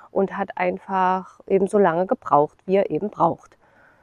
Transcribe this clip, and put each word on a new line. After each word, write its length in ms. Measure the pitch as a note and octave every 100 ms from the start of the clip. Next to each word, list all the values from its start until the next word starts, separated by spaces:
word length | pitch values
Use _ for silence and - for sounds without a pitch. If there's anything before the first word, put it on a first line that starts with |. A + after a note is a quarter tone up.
| -
und 260 | - G3 F3+
hat 200 | G3 -
einfach 840 | F#3 F#3+ - F#3+ F#3 F#3 F3+ - -
eben 200 | G3 G3
so 120 | G#3
lange 280 | F#3+ E3 F#3
gebraucht, 520 | - - D3 D3 _ -
wie 100 | F#3+
er 140 | F#3+
eben 200 | D3+ G#3
braucht. 460 | - E3 - _ _ _ _ _ _